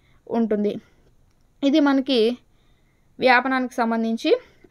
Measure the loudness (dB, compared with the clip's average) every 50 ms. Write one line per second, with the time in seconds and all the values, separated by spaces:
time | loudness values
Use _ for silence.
0 | _ _ _ _ -12 -6 -4 -2 -2 0 -2 -2 -2 -2 -4 -6 -12 _ _ _
1 | _ _ _ _ _ _ _ _ _ _ _ -4 -2 0 2 2 2 2 2 0
2 | 0 0 0 0 0 0 -2 -6 _ _ _ _ _ _ _ _ _ _ _ _
3 | _ _ _ 0 2 4 4 4 2 0 -2 -4 -4 -4 -4 -4 -4 -2 -2 -2
4 | -2 -4 -4 -2 0 0 0 0 -2 -8 _ _ _ -2